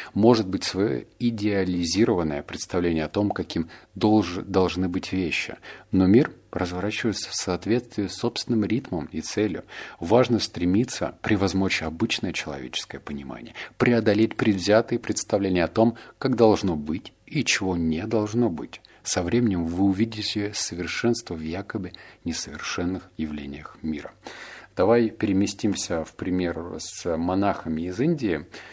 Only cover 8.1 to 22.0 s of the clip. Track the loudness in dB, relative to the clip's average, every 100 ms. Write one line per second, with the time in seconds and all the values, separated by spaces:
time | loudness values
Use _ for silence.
8.1 | -2 -4 -4 -2 0 2 -2 -2 -6 -6
9.1 | -8 -4 0 0 -2 -10 -16 -16 -10 2
10.1 | 4 4 2 0 -2 2 2 2 -2 -6
11.1 | -6 -2 2 2 2 0 -2 -4 -4 -4
12.1 | -2 -4 -6 -8 -10 -8 -8 -10 -12 -10
13.1 | -10 -10 -12 -14 -16 -16 0 2 4 4
14.1 | 4 2 2 2 2 4 4 4 -2 -2
15.1 | -4 0 0 2 2 2 4 2 2 -10
16.1 | -6 -2 6 6 6 2 -2 -4 -6 -8
17.1 | -20 -6 -2 0 0 0 0 0 0 0
18.1 | 0 0 2 0 0 -8 -14 _ -12 -4
19.1 | -2 0 2 2 2 0 2 2 4 0
20.1 | -2 -6 -4 -4 -4 -6 -6 -6 -2 0
21.1 | 0 -4 -8 -6 -8 -8 -8 -8 -12